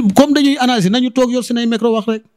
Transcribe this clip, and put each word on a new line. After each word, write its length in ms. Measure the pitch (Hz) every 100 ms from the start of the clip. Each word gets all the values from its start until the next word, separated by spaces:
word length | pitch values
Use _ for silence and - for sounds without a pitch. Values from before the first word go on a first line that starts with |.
| 220
comme 200 | 190 294
dañuy 240 | 294 277 277
analyser 320 | 247 240 185
nañu 200 | 247 254
toog 200 | 247 254
yor 120 | 247
seen 140 | - 240
ay 80 | 233
micro 240 | 226 226
wax 120 | 220 220
rek, 160 | 220 -